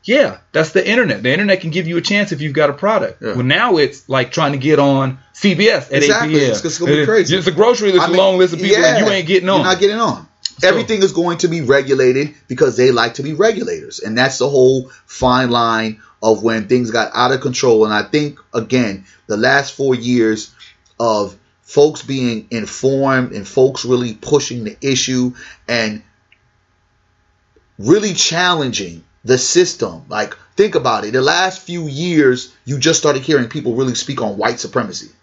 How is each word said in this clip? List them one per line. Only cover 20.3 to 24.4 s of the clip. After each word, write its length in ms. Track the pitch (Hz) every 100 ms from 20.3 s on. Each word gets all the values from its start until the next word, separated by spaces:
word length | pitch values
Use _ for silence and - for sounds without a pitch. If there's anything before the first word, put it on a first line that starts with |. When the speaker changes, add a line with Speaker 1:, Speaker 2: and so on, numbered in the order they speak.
| 107 - _ - _ _ _
Speaker 2:
of 380 | 117 107 98 - _ _
folks 400 | _ - 147 151
being 460 | - 135 123 110 -
informed 840 | 117 101 - 131 135 135 131 123
and 140 | 104 98
folks 380 | - 131 131 120
really 300 | 123 123 107
pushing 480 | - 147